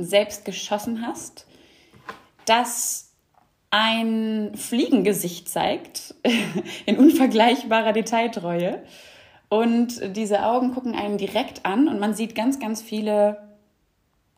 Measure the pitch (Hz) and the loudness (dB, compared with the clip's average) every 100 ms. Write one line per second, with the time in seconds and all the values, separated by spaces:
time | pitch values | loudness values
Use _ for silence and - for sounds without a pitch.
0 | 175 202 208 - - 180 - 208 - 226 | 2 2 2 -4 -10 -10 -6 -6 -4 -6
1 | 233 - - - - - _ _ _ - | -6 -10 -14 -20 -20 -20 _ _ _ -20
2 | - - _ _ - 233 240 - - - | -20 -20 _ _ 0 2 2 -4 -6 -8
3 | - _ _ _ _ _ - 208 220 226 | -12 _ _ _ _ _ -2 0 2 0
4 | 226 220 220 220 208 208 - 240 480 220 | -2 -2 -2 -4 -6 -8 -4 -2 4 4
5 | 190 196 175 - - 170 165 - - - | 4 0 -2 -8 -6 -2 -2 -2 -8 -16
6 | - - 247 233 175 180 - - - 196 | -16 -4 0 0 0 -6 -8 -6 0 6
7 | 302 269 254 214 233 269 220 226 220 214 | 8 8 4 6 4 4 2 0 2 0
8 | - 226 233 208 170 170 180 311 - - | 0 0 0 -4 -4 -2 -2 -6 -12 -20
9 | - - - _ - 214 233 233 240 - | -20 -20 -20 _ -2 2 2 2 0 -2
10 | 196 202 208 208 214 247 254 254 240 214 | -8 -4 -2 0 2 0 0 -2 -4 -4
11 | 208 196 190 - 269 - 180 208 302 208 | -4 -4 -2 -4 -4 -6 -2 2 2 2
12 | 214 208 220 - 240 277 220 220 - 214 | -2 -2 -4 -2 -2 -2 -4 -8 -8 -6
13 | 214 208 208 208 - _ _ _ _ _ | 0 4 2 2 -12 _ _ _ _ _
14 | _ _ _ | _ _ _